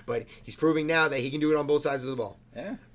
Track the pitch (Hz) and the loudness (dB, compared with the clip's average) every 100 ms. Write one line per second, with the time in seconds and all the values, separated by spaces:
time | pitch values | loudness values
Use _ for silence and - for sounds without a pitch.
0 | - 120 - - - - 156 160 151 165 | -6 -6 -6 -14 -14 0 2 2 2 2
1 | 156 135 135 151 151 151 143 147 147 139 | 2 2 -2 0 2 2 2 2 2 -2
2 | 127 127 104 - _ - 190 262 - | -4 -6 -6 -10 _ -14 -12 -12 -16